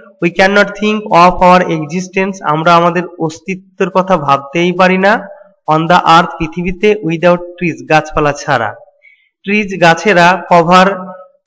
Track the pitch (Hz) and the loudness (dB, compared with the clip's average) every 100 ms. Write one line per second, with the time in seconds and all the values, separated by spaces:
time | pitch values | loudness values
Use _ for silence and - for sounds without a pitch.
0 | - - 175 170 190 202 196 - 214 214 | -20 -6 -4 0 2 2 0 -2 -4 -4
1 | 214 165 180 180 180 180 175 165 151 175 | 0 4 4 4 4 4 2 -4 -6 -8
2 | 185 190 190 190 151 151 147 170 170 170 | -6 -4 -4 -4 -4 -2 2 2 2 -2
3 | 175 - 160 - - 185 _ - 180 185 | -6 -6 -8 -8 -12 -12 _ -6 -4 -2
4 | 185 180 139 139 - 170 175 175 185 185 | 0 0 0 -2 -2 -2 -2 2 2 2
5 | 196 233 - - _ _ - 156 165 175 | 2 0 -4 -20 _ _ -2 0 2 2
6 | - 165 175 - 160 180 175 180 214 - | 4 4 2 -4 -8 -6 -8 -2 -2 -2
7 | 160 165 175 175 180 - 175 - 131 156 | -4 -2 0 0 -2 -8 -8 -6 -2 -2
8 | 151 - 151 139 - 131 107 107 - _ | -2 -2 -2 -4 -4 -2 -4 -8 -20 _
9 | _ _ _ _ 190 208 202 190 170 165 | _ _ _ _ -4 -4 -4 0 2 2
10 | 214 175 175 185 - 175 165 185 190 190 | 2 4 4 2 0 2 4 4 2 0
11 | - - - _ | -10 -18 -20 _